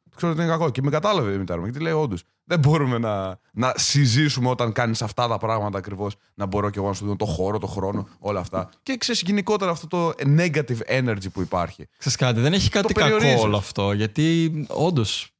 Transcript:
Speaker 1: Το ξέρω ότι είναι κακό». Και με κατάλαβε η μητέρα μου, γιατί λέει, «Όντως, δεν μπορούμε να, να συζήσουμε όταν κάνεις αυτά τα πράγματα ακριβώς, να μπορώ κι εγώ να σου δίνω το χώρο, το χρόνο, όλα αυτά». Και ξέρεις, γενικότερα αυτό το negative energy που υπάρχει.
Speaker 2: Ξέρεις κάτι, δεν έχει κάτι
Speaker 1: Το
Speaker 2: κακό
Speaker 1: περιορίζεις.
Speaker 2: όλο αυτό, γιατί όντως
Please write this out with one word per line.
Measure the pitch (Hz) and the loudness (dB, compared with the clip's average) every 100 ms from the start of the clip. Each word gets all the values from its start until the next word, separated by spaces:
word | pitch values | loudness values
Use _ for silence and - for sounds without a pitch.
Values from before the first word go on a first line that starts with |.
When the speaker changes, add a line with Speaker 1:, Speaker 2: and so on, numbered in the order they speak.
| _ | _
Speaker 1:
Το | - | -6
ξέρω | 170 | -2
ότι | 156 | 0
είναι | 165 | 0
κακό». | 160 165 | 0 0
Και | 127 | 0
με | 143 | 0
κατάλαβε | 151 202 190 104 | 0 2 0 0
η | 98 | -2
μητέρα | 90 85 | -4 -4
μου, | 95 | -6
γιατί | 139 | -6
λέει, | 165 | -2
«Όντως, | 156 143 87 - _ | -2 -2 -4 -10 _
δεν | - 170 | -2 2
μπορούμε | 139 156 135 117 | 4 4 2 0
να, | 113 101 95 90 _ | 0 -2 -4 -8 _
να | - 127 - | -2 -2 0
συζήσουμε | - 143 131 123 151 131 123 | 2 4 4 4 2 2 0
όταν | 120 117 | 0 -2
κάνεις | 113 117 110 | 0 -2 -2
αυτά | 110 - 120 | -4 -2 -2
τα | 107 | -2
πράγματα | 110 110 104 98 | -2 -2 -2 -6
ακριβώς, | 95 95 101 - _ | -8 -8 -8 -8 _
να | - 98 | -8 -4
μπορώ | 101 101 | -2 -2
κι | 98 | -2
εγώ | 101 | -4
να | |
σου | 95 | -4
δίνω | 104 98 | -4 -4
το | 104 | -2
χώρο, | 82 95 107 | -2 -2 -2
το | 98 | -4
χρόνο, | 101 95 101 95 - | -6 -4 -4 -8 -10
όλα | 104 98 | -6 -4
αυτά». | 87 95 90 _ | -4 -6 -8 _
Και | - 262 | -8 -6
ξέρεις, | - 226 | -2 -2
γενικότερα | 170 202 190 208 185 | 0 0 0 0 0
αυτό | 170 156 | -4 -4
το | 175 165 - 139 151 | -2 -2 0 4 4
negative | 180 151 139 113 - | 4 0 -2 -4 -2
energy | 131 127 101 95 | 0 0 -2 -4
που | 95 | -4
υπάρχει. | 87 90 85 - 76 - | -2 -2 -2 -6 -20 -8
Speaker 2:
Ξέρεις | 139 - | -4 0
κάτι, | 127 113 | 2 4
δεν | 135 | 2
έχει | 190 - | 4 2
κάτι | 208 208 | 2 2
Speaker 1:
Το | 214 | 4
Speaker 2:
κακό | 151 | 4
Speaker 1:
περιορίζεις. | 214 139 123 | 4 4 4
Speaker 2:
όλο | 107 104 | 4 2
αυτό, | - - 101 | 0 -2 0
γιατί | 101 107 151 160 165 160 151 131 | 0 0 2 2 2 2 -2 -4
όντως | - 165 151 104 - - _ | 0 0 2 0 -4 -8 _